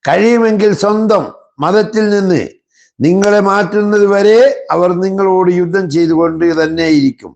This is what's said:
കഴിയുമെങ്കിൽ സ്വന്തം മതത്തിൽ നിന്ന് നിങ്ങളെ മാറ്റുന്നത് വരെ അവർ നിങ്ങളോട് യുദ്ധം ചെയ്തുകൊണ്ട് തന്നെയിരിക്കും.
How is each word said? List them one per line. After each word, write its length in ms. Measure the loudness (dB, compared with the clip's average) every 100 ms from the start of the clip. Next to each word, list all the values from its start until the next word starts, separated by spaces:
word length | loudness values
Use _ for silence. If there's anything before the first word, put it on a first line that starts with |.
| -2
കഴിയുമെങ്കിൽ 640 | 0 2 2 0 2 0 0
സ്വന്തം 400 | -2 -2 0 -2 -2 -14 _ _
മതത്തിൽ 420 | -2 0 0 -2 0 0
നിന്ന് 260 | 0 -2 -2 -12 _ _ _ _ 0
നിങ്ങളെ 340 | 2 2 2 0
മാറ്റുന്നത് 580 | 0 -2 -2 0 2 2
വരെ 260 | 2 4 4 4 0 -4
അവർ 160 | -2 0 -2
നിങ്ങളോട് 460 | -4 -2 0 0 0 0
യുദ്ധം 260 | -2 -2 -2 -2
ചെയ്തുകൊണ്ട് 500 | 0 0 0 0 -2 0
തന്നെയിരിക്കും. 720 | -2 -2 0 2 0 -4 -18